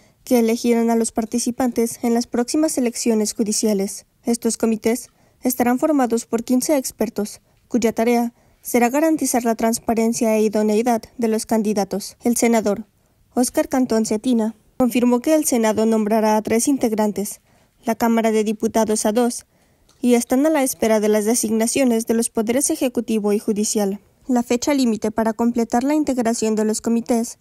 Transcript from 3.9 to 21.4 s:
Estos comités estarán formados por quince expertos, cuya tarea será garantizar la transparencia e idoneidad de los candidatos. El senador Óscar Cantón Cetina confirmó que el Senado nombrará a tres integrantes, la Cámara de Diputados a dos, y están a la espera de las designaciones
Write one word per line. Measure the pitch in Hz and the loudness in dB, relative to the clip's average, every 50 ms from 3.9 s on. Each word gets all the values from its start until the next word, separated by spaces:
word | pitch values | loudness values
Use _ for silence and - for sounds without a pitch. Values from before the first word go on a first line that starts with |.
| - - - _ _ _ - | -6 -12 -18 _ _ _ -4
Estos | 240 233 233 - 233 220 | -4 -2 -2 -2 -4 -2
comités | - - 226 226 214 - 226 226 247 - - _ _ _ _ _ _ | -2 -2 -2 -2 0 -2 -2 -2 -2 -6 -12 _ _ _ _ _ _
estarán | - 254 247 - 240 233 247 247 | -4 -4 -2 0 0 0 0 0
formados | 302 311 302 285 254 233 233 233 - | 0 0 2 2 0 0 0 -2 -4
por | - - 226 233 | -4 -6 -4 -2
quince | - 247 254 254 - 320 | 0 0 0 0 0 0
expertos, | 277 262 - - - 214 202 - - 202 - - - _ _ _ _ _ - | 0 -2 -4 -6 -6 -6 -6 -4 -6 -8 -8 -10 -16 _ _ _ _ _ -4
cuya | - 247 214 226 214 | -2 0 0 0 0
tarea | - 226 240 240 233 240 233 - _ _ _ _ _ | 0 0 0 2 0 0 -2 -6 _ _ _ _ _
será | - - - 247 233 240 | -8 -2 0 2 2 2
garantizar | 254 294 320 330 320 285 277 262 - 247 240 | 2 2 2 2 2 0 0 -2 -2 0 0
la | 233 226 | 0 -2
transparencia | - 233 226 226 - - - 233 220 226 226 233 - 247 220 220 | 0 0 -2 -2 -2 -2 -2 -2 0 0 0 0 0 0 0 2
e | 220 214 | 2 2
idoneidad | 220 202 214 214 214 214 208 233 254 233 220 - - _ | 2 0 0 0 2 2 2 2 0 0 -2 -2 -8 _
de | - 233 226 | -4 -2 -2
los | 220 220 - | -2 -2 -2
candidatos. | - 226 220 214 220 208 202 196 190 - 196 - - - _ - | -2 -2 0 0 0 0 -2 -2 -2 -4 -8 -8 -10 -10 _ -2
El | 247 233 | -2 0
senador | - - 233 233 226 202 220 202 208 220 _ _ _ _ _ _ _ _ _ - | 2 2 2 2 2 2 0 -2 -4 -6 _ _ _ _ _ _ _ _ _ -2
Óscar | 247 254 - - - 311 - | -2 -2 0 0 -2 -2 0
Cantón | - 262 262 247 226 226 220 | 0 0 0 2 0 0 0
Cetina | - 220 214 - 254 247 226 214 226 - _ _ _ _ - | 0 -2 -2 0 0 0 0 0 -2 -4 _ _ _ _ 0
confirmó | 254 240 240 254 233 247 240 240 | 0 2 2 2 2 4 2 2
que | 240 302 311 | 2 2 2
el | 311 294 | 2 2
Senado | - 277 233 226 214 214 208 220 | 2 0 2 2 2 2 2 2
nombrará | 226 220 220 214 202 220 226 214 214 214 | 2 2 2 2 2 2 2 2 2 2
a | 214 214 | 2 0
tres | 214 220 226 226 | 0 0 0 2
integrantes, | 294 285 254 - 233 220 208 214 214 190 - 202 - - - _ _ _ _ _ _ _ _ - | 2 0 2 0 0 0 0 0 0 -2 -4 -6 -8 -10 -14 _ _ _ _ _ _ _ _ -6
la | - 220 | -4 -2
Cámara | - 247 226 233 226 220 226 214 | 0 0 0 2 2 2 2 2
de | 220 214 | 0 0
Diputados | 214 220 - - 226 - 226 220 214 214 214 - | 0 -2 -2 -2 -2 0 0 0 0 0 -2 -2
a | 220 208 | 0 0
dos, | 240 240 240 - - - _ _ _ _ _ _ _ _ _ _ _ | 0 0 0 -2 -6 -12 _ _ _ _ _ _ _ _ _ _ _
y | - 247 240 | 0 2 2
están | 233 240 - 254 254 285 | 2 2 2 0 2 2
a | 320 | 2
la | 320 294 262 | 2 2 0
espera | 269 - - - 220 220 214 | -2 -2 -2 0 2 2 2
de | 208 214 | 2 2
las | 214 214 208 | 2 2 2
designaciones | 208 240 247 | 0 0 0